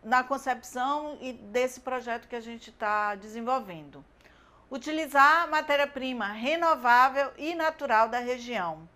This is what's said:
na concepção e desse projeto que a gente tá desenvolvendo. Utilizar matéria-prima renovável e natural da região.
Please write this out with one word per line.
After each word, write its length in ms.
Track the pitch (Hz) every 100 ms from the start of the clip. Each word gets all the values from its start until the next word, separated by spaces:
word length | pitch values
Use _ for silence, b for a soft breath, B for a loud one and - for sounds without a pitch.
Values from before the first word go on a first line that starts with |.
na 200 | 220 254
concepção 920 | 254 269 262 240 - 247 254 294 302 294
e 140 | 254
desse 460 | 240 202 220 254 254
projeto 480 | - 254 240 233 -
que 80 | 240
a 60 |
gente 300 | 226 233 -
tá 440 | - 214 208 208 202
desenvolvendo. 880 | 214 220 233 262 214 170 147 139 - _ b b b b b
Utilizar 800 | 269 277 311 311 277 277 320 330
matéria-prima 760 | 302 302 285 285 269 262 247 202
renovável 1040 | 214 240 330 330 302 240 240 262 269 277 -
e 160 | 294
natural 540 | 339 320 320 285 220 226
da 120 | 240
região. 680 | 247 247 240 233 175 160 165